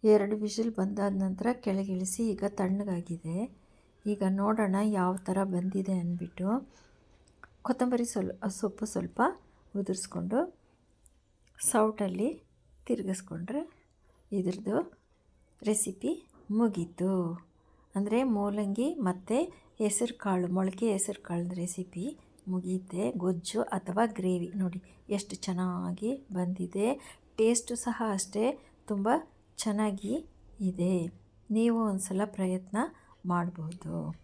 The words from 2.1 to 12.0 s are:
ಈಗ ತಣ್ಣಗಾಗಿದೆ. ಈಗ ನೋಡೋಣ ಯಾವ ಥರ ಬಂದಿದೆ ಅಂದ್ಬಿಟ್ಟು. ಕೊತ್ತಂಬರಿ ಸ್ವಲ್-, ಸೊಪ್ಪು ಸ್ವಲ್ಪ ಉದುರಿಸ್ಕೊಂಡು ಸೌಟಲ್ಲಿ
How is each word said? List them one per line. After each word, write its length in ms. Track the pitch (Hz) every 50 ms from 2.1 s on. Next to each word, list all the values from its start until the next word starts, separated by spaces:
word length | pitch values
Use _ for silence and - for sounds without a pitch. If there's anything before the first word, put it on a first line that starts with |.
| - - 233
ಈಗ 200 | 226 202 - - 202
ತಣ್ಣಗಾಗಿದೆ. 1080 | 202 - 202 185 190 202 202 208 185 175 175 - 175 170 - 160 165 185 214 170 - - - _ - - _ _ _ _ _
ಈಗ 180 | 208 208 202 202 190
ನೋಡೋಣ 460 | 196 190 196 208 220 220 214 196 190 196 208
ಯಾವ 340 | 214 208 190 180 180 185 190
ಥರ 200 | - - 185 190 196
ಬಂದಿದೆ 500 | 196 185 175 175 190 190 196 190 190 190
ಅಂದ್ಬಿಟ್ಟು. 800 | 180 175 175 175 175 175 170 - - 180 190 220 269 277 - - - - - - _ _ _ - - - - _ _ - - _ _
ಕೊತ್ತಂಬರಿ 440 | - - 254 262 254 247 254 240 240
ಸ್ವಲ್-, 440 | 240 - 214 190 185 185 - - 208
ಸೊಪ್ಪು 360 | 190 - - 202 190 - 220
ಸ್ವಲ್ಪ 360 | 214 - 185 180 170 - - 233 320 392 - - - - _ _ - -
ಉದುರಿಸ್ಕೊಂಡು 800 | 202 202 - 185 190 - - - 180 175 180 214 247 339 370 - _ _ _ _ _ _ _ _ _ _ - _ _ _ _ _ _ _ _ _ - - -
ಸೌಟಲ್ಲಿ 720 | - 220 214 220 214 214